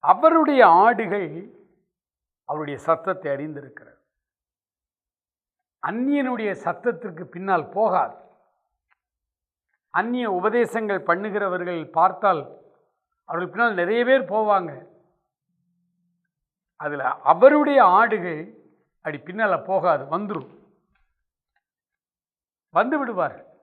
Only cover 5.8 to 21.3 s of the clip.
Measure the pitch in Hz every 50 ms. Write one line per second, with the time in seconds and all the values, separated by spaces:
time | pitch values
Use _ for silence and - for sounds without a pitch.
5.8 | - 147 190 226 254 269 285 285 269 254 254 226 220 208 190 - - 170 170 170
6.8 | - 247 233 - - 202 170 156 180 - - 175 190 196 190 170 147 - - 190
7.8 | 220 214 180 180 131 113 - - - _ _ _ _ _ _ _ _ _ _ _
8.8 | _ _ _ _ _ _ _ _ _ _ _ _ _ _ _ _ _ _ _ _
9.8 | _ _ _ 147 196 226 247 247 247 220 190 180 180 220 214 240 233 226 - 220
10.8 | 220 208 202 185 - - 170 175 202 214 190 208 202 190 180 180 175 175 180 170
11.8 | 156 151 - 160 170 190 180 - - 202 202 151 135 - - - _ _ _ _
12.8 | _ _ _ _ _ _ _ _ _ - 165 170 180 180 143 196 233 240 214 180
13.8 | 175 180 214 233 240 240 269 269 240 - 190 214 220 214 208 190 180 160 143 135
14.8 | - - _ _ _ _ _ _ _ _ _ _ _ _ _ _ _ _ _ _
15.8 | _ _ _ _ _ _ _ _ _ _ _ _ _ _ _ _ _ _ _ _
16.8 | 156 151 147 143 135 135 143 - - 139 165 170 220 269 294 302 294 285 285 269
17.8 | 233 185 180 196 226 233 214 208 175 180 165 151 165 202 - - _ _ _ _
18.8 | _ _ _ _ _ 160 151 143 - 175 180 214 226 208 180 156 156 170 190 190
19.8 | 156 180 160 139 135 139 156 180 208 202 208 165 - - - - _ _ _ _
20.8 | _ _ _ _ _ _ _ _ _ _